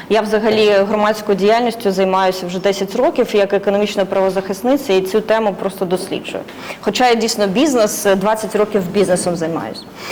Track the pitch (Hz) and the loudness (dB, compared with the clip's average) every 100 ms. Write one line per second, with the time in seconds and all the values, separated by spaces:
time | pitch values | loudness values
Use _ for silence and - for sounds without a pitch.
0 | - 214 208 214 220 220 208 196 202 214 | 0 0 2 0 2 4 4 4 4 2
1 | 208 214 - 190 202 233 240 220 202 190 | 0 0 0 2 4 2 2 -2 -2 0
2 | 190 185 190 185 180 185 196 196 196 226 | 2 2 2 0 -4 -2 -2 -2 -4 0
3 | 302 277 233 208 196 196 202 202 208 208 | 0 2 0 2 2 0 0 0 0 -2
4 | 185 196 190 190 190 196 247 285 269 190 | -2 0 0 0 -4 -4 0 0 2 0
5 | 185 214 214 220 214 185 190 - 180 180 | 2 0 2 0 0 -2 -6 -4 -2 -2
6 | - - - - - - - - - 202 | -4 -8 -8 -10 -12 -14 -14 -8 -4 0
7 | 247 233 220 - 202 190 311 247 208 - | 2 2 0 0 0 2 2 2 0 0
8 | 202 190 202 220 190 208 208 208 175 202 | 0 2 2 0 -2 0 0 0 0 0
9 | 175 180 180 165 160 165 104 - - - | 2 2 0 -2 -2 -4 -6 -10 -14 -14
10 | - | -12